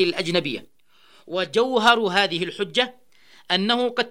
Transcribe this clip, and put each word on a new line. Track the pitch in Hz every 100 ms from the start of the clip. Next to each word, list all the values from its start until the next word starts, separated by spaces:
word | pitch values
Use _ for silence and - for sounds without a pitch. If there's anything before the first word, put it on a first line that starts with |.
الأجنبية. | 180 170 170 175 147 107 - _ _ _ _ - -
وجوهر | 180 175 208 262 247 226 240
هذه | 208 185 196 165
الحجة | 180 - 196 190 247 - _ - - - -
أنه | 180 202 240 247
قد | 240 233